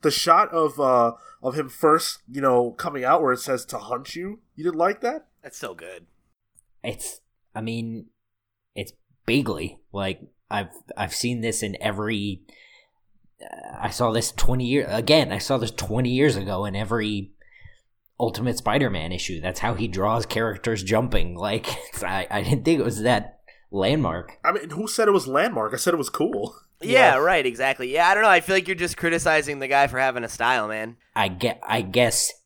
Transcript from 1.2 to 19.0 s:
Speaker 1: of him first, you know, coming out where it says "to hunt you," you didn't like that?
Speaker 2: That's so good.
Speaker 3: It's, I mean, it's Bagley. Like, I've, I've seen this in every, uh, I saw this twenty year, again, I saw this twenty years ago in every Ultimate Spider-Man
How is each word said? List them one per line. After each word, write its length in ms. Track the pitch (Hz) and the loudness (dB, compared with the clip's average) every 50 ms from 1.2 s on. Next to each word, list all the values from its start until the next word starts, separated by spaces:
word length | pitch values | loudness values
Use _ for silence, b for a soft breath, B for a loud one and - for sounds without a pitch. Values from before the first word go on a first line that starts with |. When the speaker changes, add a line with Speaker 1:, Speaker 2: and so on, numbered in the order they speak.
| B B B B | B B B B
Speaker 1:
of 160 | - 127 127 151 | -6 -6 -4 -4
him 120 | 147 131 | -8 -8
first, 480 | - - - 156 151 160 - - - - _ - | -6 2 4 4 4 4 2 -2 -8 -10 _ -14
you 120 | 123 139 | -8 0
know, 280 | 135 135 123 123 120 120 | 2 4 4 4 4 2
coming 300 | 117 - - 170 147 135 | -2 -6 -8 -6 -6 -4
out 200 | 123 127 151 170 | 2 2 4 4
where 100 | 156 131 | 4 2
it 80 | 127 120 | 0 0
says 240 | - - 131 120 - | 0 -4 -4 -4 -4
"to 140 | - - 113 | -8 -12 -12
hunt 360 | 95 - 123 120 135 - - | -8 -8 -8 -8 -8 -10 -12
you," 260 | 165 180 196 214 226 _ _ _ | -10 -10 -10 -12 -14 _ _ _
you 80 | - | -4
didn't 140 | 156 175 165 156 | -4 -4 0 2
like 220 | 170 190 208 - | 2 0 0 0
that? 280 | - 240 302 311 - _ _ _ | -4 -4 -4 -4 -10 _ _ _
Speaker 2:
That's 140 | _ 139 - | _ -20 -16
so 160 | - - 113 | -12 -12 -12
good. 320 | 90 82 85 87 92 87 85 _ _ _ _ _ _ _ _ _ _ _ _ _ _ _ - | -12 -12 -16 -16 -16 -18 -20 _ _ _ _ _ _ _ _ _ _ _ _ _ _ _ -10
Speaker 3:
It's, 380 | 113 - - - - - - _ _ _ _ _ _ _ | -10 -10 -8 -12 -14 -14 -16 _ _ _ _ _ _ _
I 80 | 110 | -10
mean, 460 | 110 113 117 117 117 117 113 113 - _ _ _ _ _ _ _ _ _ _ _ _ _ _ | -8 -6 -6 -6 -6 -8 -10 -12 -14 _ _ _ _ _ _ _ _ _ _ _ _ _ _
it's 180 | - 101 - _ _ _ _ _ _ _ | -12 -12 -12 _ _ _ _ _ _ _
Bagley. 560 | - 117 139 135 117 92 76 82 - - - _ _ | 0 0 0 0 0 -4 -6 -6 -10 -10 -14 _ _
Like, 300 | - 101 98 95 95 - - - _ _ _ _ | -8 -6 -4 -4 -6 -8 -12 -20 _ _ _ _
I've, 180 | - 104 101 - - - _ - - - | -6 -6 -6 -6 -12 -20 _ -18 -8 -8
I've 160 | 101 90 - | -8 -6 -6
seen 260 | - - 120 123 120 | -6 -4 -4 -4 -2
this 220 | 110 113 107 - | -4 -4 -4 -4
in 160 | - 101 98 - | -4 -6 -6 -4
every, 640 | - 107 101 98 104 107 110 101 101 104 95 87 - b b b b b b b b b b b _ _ _ _ _ _ _ _ | -6 -6 -4 -4 -4 -4 -4 -2 -4 -4 -6 -8 -14 b b b b b b b b b b b _ _ _ _ _ _ _ _
uh, 360 | - - - - - - - - | -18 -18 -16 -16 -16 -16 -12 -8
I 80 | - 107 | -8 -8
saw 240 | - - 123 117 | -2 0 0 2
this 200 | 110 117 113 - | 2 0 -2 -2
twenty 340 | - - - - 127 127 127 | 2 6 6 6 6 4 0
year, 180 | 120 131 143 123 | 2 0 0 0
again, 460 | 76 95 113 113 - 151 160 139 - | 0 -2 -2 2 4 4 4 4 2
I 60 | - 101 | -2 -6
saw 180 | - - 139 | -2 -2 -2
this 140 | 127 113 107 | 0 -2 -4
twenty 400 | - - - 95 107 120 127 123 | -4 -6 -6 -2 0 0 0 2
years 260 | 123 127 143 151 117 | 2 4 4 4 2
ago 300 | 98 98 95 98 92 101 | 0 -2 -4 -4 -4 -4
in 100 | 104 95 | -4 -4
every 560 | 101 110 101 113 117 107 107 107 101 98 98 - b b b b b b b b b b b _ _ _ _ _ _ | -4 -4 -2 -2 -2 0 -2 -2 -4 -6 -8 -16 b b b b b b b b b b b _ _ _ _ _ _
Ultimate 400 | 123 113 - - 123 123 117 - | -2 -2 -2 -2 -2 -2 -2 -2
Spider-Man 520 | - 107 110 143 139 120 95 85 | -2 0 2 2 2 2 0 -2